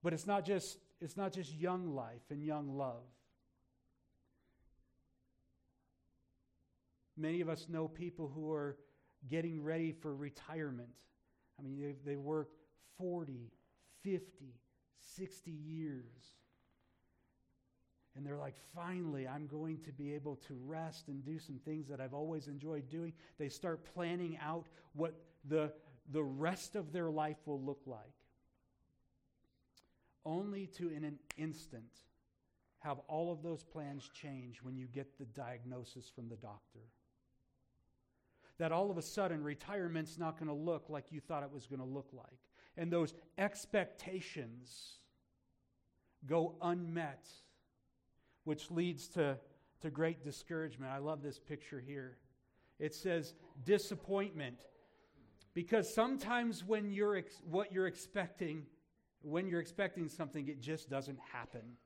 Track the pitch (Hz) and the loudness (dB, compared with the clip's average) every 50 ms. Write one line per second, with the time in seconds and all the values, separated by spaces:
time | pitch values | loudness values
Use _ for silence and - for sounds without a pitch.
0 | - 175 165 160 160 196 202 202 175 160 202 185 - - - - - - _ _ | 2 2 0 2 2 4 4 4 6 6 4 4 4 0 -8 -10 -14 -20 _ _
1 | - - - 196 196 190 185 190 180 135 156 151 165 180 180 180 185 170 143 135 | -8 -6 -2 0 0 0 0 -2 -4 -4 -2 2 4 4 4 4 2 2 0 0
2 | 120 113 117 120 - - 147 147 147 156 151 151 147 139 135 139 139 131 120 117 | 0 -2 -6 -10 -8 -6 -4 0 2 2 2 2 2 0 0 0 0 0 0 -4
3 | 123 127 - _ _ _ _ _ _ _ _ _ _ _ _ _ _ _ _ _ | -8 -14 -20 _ _ _ _ _ _ _ _ _ _ _ _ _ _ _ _ _
4 | _ _ _ _ _ _ _ _ _ _ _ _ - - - _ - _ _ _ | _ _ _ _ _ _ _ _ _ _ _ _ -20 -20 -20 _ -20 _ _ _
5 | _ _ _ _ _ _ _ _ _ _ _ _ _ _ _ _ _ _ _ _ | _ _ _ _ _ _ _ _ _ _ _ _ _ _ _ _ _ _ _ _
6 | _ _ _ _ _ _ _ _ _ _ _ _ _ _ _ _ _ _ _ _ | _ _ _ _ _ _ _ _ _ _ _ _ _ _ _ _ _ _ _ _
7 | _ _ _ - 156 156 165 175 175 160 160 160 - - 165 160 160 156 160 160 | _ _ _ 0 2 2 4 4 4 2 2 0 -2 -2 0 0 0 0 0 -2
8 | 175 175 175 - 160 143 135 160 156 156 156 151 143 143 139 - - - _ _ | -4 -4 -2 -2 -4 -4 -2 -2 0 2 2 2 2 0 -2 -4 -12 -20 _ _
9 | _ _ _ _ - 127 143 165 165 170 165 156 147 151 160 165 165 160 160 160 | _ _ _ _ -6 0 0 2 2 2 0 0 2 2 2 4 4 2 0 0
10 | - 156 143 139 147 143 143 - - - 156 160 156 147 131 120 120 120 123 - | -4 -4 -2 -2 -2 -4 -6 -8 -10 -6 -2 -2 0 0 -2 -4 -6 -10 -14 -20
11 | - - _ _ _ _ _ _ _ _ _ - 139 135 135 139 143 143 143 135 | -20 -20 _ _ _ _ _ _ _ _ _ -12 -8 -6 -4 -2 -2 -2 -4 -4
12 | 139 143 143 143 139 147 156 156 147 - - - - _ _ _ - - - - | -2 -2 -2 0 2 2 2 2 2 0 -6 -20 -20 _ _ _ -20 -20 -10 -4
13 | 185 180 175 175 165 143 135 123 117 113 - - _ _ _ _ _ - - - | 0 0 0 0 0 -2 -4 -6 -8 -10 -14 -20 _ _ _ _ _ -20 -20 -6
14 | - 196 190 175 - - - - 143 131 120 117 _ _ _ _ _ _ _ _ | 0 2 2 2 0 -4 -16 -16 -16 -16 -16 -18 _ _ _ _ _ _ _ _
15 | - - - - 190 185 - - - 170 160 151 151 156 160 160 160 151 139 127 | -20 -16 -8 -8 -8 -8 -8 -10 -10 -8 -8 -6 -6 -4 -2 0 0 0 -2 -4
16 | 120 117 120 - - - - - _ _ _ _ _ _ _ _ _ _ _ _ | -6 -10 -16 -20 -20 -20 -20 -20 _ _ _ _ _ _ _ _ _ _ _ _
17 | _ _ _ _ _ _ _ _ _ _ _ _ _ _ _ _ _ _ _ _ | _ _ _ _ _ _ _ _ _ _ _ _ _ _ _ _ _ _ _ _
18 | _ _ _ 135 143 143 143 143 143 139 - - - - - 170 170 175 185 180 | _ _ _ -6 -4 -4 -4 -4 -4 -6 -6 -10 -16 -12 -10 -6 -4 -2 -2 0
19 | 175 160 143 139 131 127 131 147 151 143 143 151 156 160 160 151 160 147 135 131 | 0 0 0 0 0 -2 -2 -4 -4 -4 -2 -2 0 0 -2 -2 -4 -10 -8 -6
20 | 147 143 147 147 139 151 143 131 - - 139 123 123 135 160 160 165 160 156 - | -4 -2 -2 -2 -2 -2 -4 -4 -8 -10 -10 -8 -6 -4 -4 -2 -2 -4 -4 -8
21 | - - 143 139 135 139 160 160 156 - 143 123 - 156 156 156 151 135 143 123 | -8 -6 -6 -4 -2 -2 -4 -4 -4 -6 -8 -6 -4 -2 -2 -2 -2 -4 -4 -4
22 | 131 131 127 143 151 160 165 156 135 143 143 139 139 156 160 147 139 127 147 165 | -4 -2 -2 -2 0 0 0 -2 -2 -4 -6 -6 -2 -2 -2 -2 -2 -2 -4 -4
23 | 170 165 160 - - - - - 156 139 131 - - 180 165 160 160 - - 185 | -2 -4 -6 -8 -16 -20 -6 -4 -4 -4 -2 -2 0 0 0 0 -4 -8 -4 0
24 | 175 170 175 175 180 170 160 156 165 151 165 170 160 - - - - - - 143 | 0 2 2 2 2 0 0 0 0 0 0 0 -2 -6 -16 -20 -20 -12 0 2
25 | 160 165 160 - - - - - - 139 151 156 151 151 151 - - - - - | 2 2 2 -4 -14 -20 -20 -16 -2 4 6 6 6 6 2 -4 -14 -20 -20 -20
26 | _ - 135 151 151 139 131 135 151 165 185 185 - - - 214 180 151 147 180 | _ 0 2 2 2 2 2 2 2 2 2 2 -2 -4 -2 -2 -2 0 0 2
27 | 170 165 156 156 156 156 151 151 - - 147 139 131 139 143 139 - 135 127 107 | 2 2 4 4 4 2 2 -2 -2 -2 -2 0 0 -2 -2 -4 -6 -10 -10 -10
28 | - - - _ - _ _ _ _ _ _ _ _ _ _ _ _ _ _ _ | -10 -16 -20 _ -20 _ _ _ _ _ _ _ _ _ _ _ _ _ _ _
29 | _ _ _ _ _ _ _ _ _ _ _ _ _ _ _ - - _ _ _ | _ _ _ _ _ _ _ _ _ _ _ _ _ _ _ -20 -20 _ _ _
30 | _ _ _ _ _ 160 156 175 196 208 202 196 196 180 - - 175 170 156 151 | _ _ _ _ _ -2 0 0 0 0 -2 -2 -4 -6 -4 -2 0 0 0 0
31 | 156 151 147 143 - - - - 156 156 151 151 - - - 117 113 117 - - | 0 -2 -2 -4 -8 -12 -6 -2 -2 -2 -2 -4 -10 -12 -12 -12 -12 -14 -18 -20
32 | - _ _ _ _ _ _ _ _ _ _ _ _ _ _ _ - 156 143 131 | -20 _ _ _ _ _ _ _ _ _ _ _ _ _ _ _ -4 -4 -4 -4
33 | - - 160 156 170 170 175 151 151 170 165 147 - - - 160 147 143 143 139 | -2 -2 0 2 2 2 0 0 0 -2 -2 -2 -4 -8 -6 -6 -4 -4 -4 -6
34 | 127 - - - - 147 135 131 127 123 117 - 123 127 131 131 127 123 120 139 | -8 -10 -14 -12 -10 -8 -8 -6 -8 -10 -12 -10 -8 -6 -6 -4 -6 -4 -4 -4
35 | 135 135 - - 143 117 110 - 117 117 123 120 120 123 127 127 120 - - 131 | -6 -6 -8 -12 -12 -10 -6 -6 -6 -6 -6 -6 -6 -6 -6 -6 -6 -8 -10 -14
36 | 117 - - - 117 113 117 104 107 107 104 104 _ _ _ - 110 113 _ _ | -14 -12 -10 -8 -8 -8 -8 -8 -8 -10 -12 -12 _ _ _ -20 -20 -20 _ _
37 | _ _ _ _ _ _ _ _ _ _ _ _ _ _ _ _ _ _ _ _ | _ _ _ _ _ _ _ _ _ _ _ _ _ _ _ _ _ _ _ _
38 | _ _ _ _ _ _ _ _ - - - - 170 160 160 170 196 202 190 170 | _ _ _ _ _ _ _ _ -20 -20 -4 0 2 4 4 4 4 4 2 0
39 | 160 - - - 196 185 170 156 147 147 147 139 - - 202 202 180 170 165 160 | -2 -2 0 2 2 2 2 2 0 -2 -2 -4 -6 -4 -2 0 0 2 2 0
40 | 160 156 - 165 170 160 160 160 160 156 147 143 156 170 170 151 - - 151 147 | -2 -2 -2 -2 -2 -2 0 0 -2 0 0 2 2 2 2 2 0 -4 -4 -6
41 | 135 - 156 147 - - 170 147 143 139 143 143 117 - 139 131 131 131 131 139 | -4 -6 -8 -10 -4 -2 -2 -2 -2 -2 -6 -8 -8 -6 -4 -4 -2 -2 -2 -4
42 | 135 - - 127 113 - - - _ _ _ - - - _ - 170 170 170 170 | -4 -6 -12 -16 -16 -16 -20 -20 _ _ _ -20 -20 -14 _ -2 2 4 6 6
43 | 170 220 - - - - - - 190 202 - - - - - 208 180 - - - | 6 6 2 -6 -18 -14 0 2 2 2 2 0 -8 4 4 4 4 4 -2 -10
44 | - 170 190 190 175 - - 156 131 113 117 123 127 117 - - - - - - | -8 -4 -4 -4 -4 -4 -6 -6 -6 -6 -6 -12 -14 -14 -14 -14 -14 -14 -16 -18
45 | - _ _ _ _ _ _ _ _ _ _ _ _ _ _ _ _ _ _ _ | -20 _ _ _ _ _ _ _ _ _ _ _ _ _ _ _ _ _ _ _
46 | _ _ _ _ - 135 151 165 160 160 165 - 180 175 175 175 175 165 165 170 | _ _ _ _ 0 4 6 6 6 6 2 2 4 4 4 4 2 0 0 0
47 | 165 147 135 - - - - - - - - _ _ _ _ _ _ _ _ _ | 0 0 -2 -6 -14 -18 -20 -20 -20 -20 -20 _ _ _ _ _ _ _ _ _
48 | _ _ _ _ _ _ _ _ _ 156 151 151 - - 175 165 175 175 165 139 | _ _ _ _ _ _ _ _ _ -2 -2 -2 -2 -2 2 4 4 4 2 -2
49 | - - - 180 160 143 135 135 - - - - - _ _ - - 160 135 135 | -6 -4 4 4 6 6 4 0 -4 -14 -20 -20 -20 _ _ -6 -6 -4 2 4
50 | 160 165 165 135 135 147 135 - - - 170 160 160 156 117 123 135 131 131 139 | 4 4 4 0 -4 -6 -6 -8 -6 -4 -2 -2 -2 -2 -4 -6 -6 -4 -4 -2
51 | 139 151 156 151 139 147 127 - - - 156 143 - - - 135 123 139 143 139 | 0 0 -2 -2 -2 -6 -6 -6 -8 -8 -8 -8 -6 -8 -8 -8 -6 -6 -6 -6
52 | 131 131 123 - - - - _ _ _ _ _ _ - _ _ 147 156 156 - | -6 -8 -10 -16 -20 -20 -20 _ _ _ _ _ _ -20 _ _ 0 0 0 0
53 | - 190 175 170 151 - - - - - - 139 123 139 202 196 202 - 202 - | 2 4 4 4 2 0 -8 -14 -18 -16 -12 -6 6 6 8 8 8 2 -4 -6
54 | - - 196 196 196 202 165 156 143 123 120 - - - - - - - - - | -2 2 2 2 2 2 0 -2 -2 -2 -4 -6 -14 -20 -20 -20 -20 -20 -20 -20
55 | - - _ - - - - - - - - 175 175 170 233 220 185 - - - | -20 -20 _ -20 -20 -20 -20 -20 -20 -4 -2 -2 2 6 6 6 6 6 6 6
56 | 220 247 269 262 - 202 240 240 240 233 220 165 175 190 220 214 208 208 202 196 | 6 6 6 2 2 2 4 4 4 4 2 0 2 2 2 4 4 0 2 4
57 | 208 208 208 202 202 - - - - 170 160 185 208 196 185 185 185 180 175 - | 6 6 6 4 2 -2 -10 -12 -6 0 2 2 2 4 4 4 4 4 2 -2
58 | - - - 202 180 170 - - 185 160 151 160 147 - - - _ _ _ _ | -10 -2 0 0 0 0 0 -2 -2 0 0 -2 -4 -8 -14 -20 _ _ _ _
59 | _ _ _ _ - 151 147 170 185 190 175 170 165 165 - - 202 185 185 180 | _ _ _ _ -6 0 2 2 4 4 4 2 2 0 0 2 2 2 2 0
60 | 170 151 - - 165 139 - 156 143 135 151 135 117 135 156 156 - - 135 135 | -2 -2 0 -2 -4 -2 0 -2 0 0 -2 -2 0 -2 -2 -2 -2 0 0 0
61 | 135 135 135 127 - - - 127 117 - - 123 113 120 123 - _ | 0 0 -6 -8 -10 -8 -6 -6 -6 -6 -8 -10 -10 -10 -14 -16 _